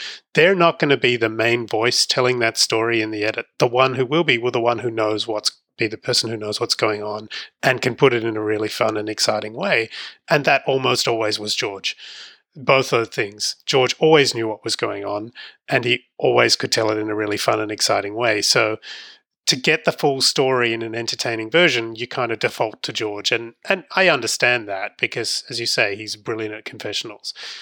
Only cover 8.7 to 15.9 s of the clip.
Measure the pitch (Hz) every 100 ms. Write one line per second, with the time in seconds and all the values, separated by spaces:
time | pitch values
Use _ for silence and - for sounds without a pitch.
8.7 | - 113 107 107 107 - 110 110 117 196
9.7 | 127 113 - - - - 147 147 139 -
10.7 | 135 127 123 131 113 110 104 107 - 110
11.7 | 98 - - - - - - _ 147 131
12.7 | 135 131 120 110 - 101 104 - - -
13.7 | 139 123 - 156 156 131 120 110 104 117
14.7 | - 110 101 101 104 113 - - - -
15.7 | 131 120